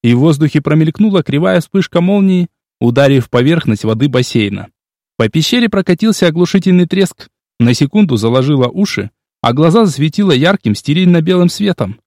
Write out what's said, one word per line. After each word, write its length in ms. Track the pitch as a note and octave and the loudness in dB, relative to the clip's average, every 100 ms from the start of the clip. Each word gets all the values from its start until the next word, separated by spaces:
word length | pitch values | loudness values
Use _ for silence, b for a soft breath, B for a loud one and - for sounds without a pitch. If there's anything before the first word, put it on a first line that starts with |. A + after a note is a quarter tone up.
и 100 | A#2+ | 2
в 60 | A#2+ | 2
воздухе 420 | D3+ C#3+ D3+ D3+ | 2 2 -2 -2
промелькнула 640 | C#3+ D3+ D#3+ - G#3+ G3 | -2 0 0 0 0 0
кривая 380 | - C#3 F3+ F#3 | -2 -2 0 -2
вспышка 400 | - G3 F3 F3 | -2 -4 -2 -2
молнии, 480 | F3 G3+ F#3+ F#3 F3 _ _ _ | 0 0 2 0 -2 _ _ _
ударив 500 | A#2 A#2+ C#3 C#3 - | -2 2 2 2 0
поверхность 540 | B2 B2+ E3 - G#2+ | 0 0 0 -2 -4
воды 240 | A2 A2 C#3+ | -2 -2 0
бассейна. 600 | C3 B2+ A#2+ G#2 G2 G#2 _ _ _ _ _ | 0 -2 -2 -2 -4 -14 _ _ _ _ _
По 120 | A2 | -2
пещере 400 | D#3+ D#3+ B3 A#3 | -2 -2 0 0
прокатился 580 | G3 F#3 F3+ A3 G3+ F3 | -2 -2 0 0 0 0
оглушительный 600 | D#3+ F3 G3 F#3+ F3+ F3 | 0 0 0 2 2 2
треск, 420 | F#3 F#3 - - _ _ _ | 0 -2 -4 -20 _ _ _
на 160 | A#2 | -2
секунду 420 | B2 C#3 G#3+ G3 A#2+ | 0 0 0 0 0
заложило 520 | A2+ B2+ C3 C#3+ B2 | 0 0 0 0 0
уши, 420 | E3+ G3+ - G#2 _ _ _ | -2 -4 -4 -10 _ _ _
а 100 | A#2 | -2
глаза 340 | B2 E3 G#3 G#3+ | 2 2 2 0
засветило 460 | B2+ D#3 F3+ G3+ | 0 -4 0 0
ярким 420 | C3 D#3+ G3 - | 2 0 0 -2
стерильно-белым 760 | G2+ - D#3 F3+ F3 E3 F3+ F3 | -4 -2 0 2 2 2 0 0
светом. 520 | - G3+ F3 G2+ A2 | 0 -4 -2 -6 -8